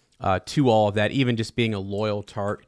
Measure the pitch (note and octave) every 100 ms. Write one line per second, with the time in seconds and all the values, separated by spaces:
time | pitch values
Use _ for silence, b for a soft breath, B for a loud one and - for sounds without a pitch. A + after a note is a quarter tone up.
0 | _ _ F#2+ F#2 - - C3 A2 G#2 G#2
1 | G#2 C3+ B2 A#2 A2 - A#2 G#2 G2 G2+
2 | G#2+ G#2 G2+ - G2+ G#2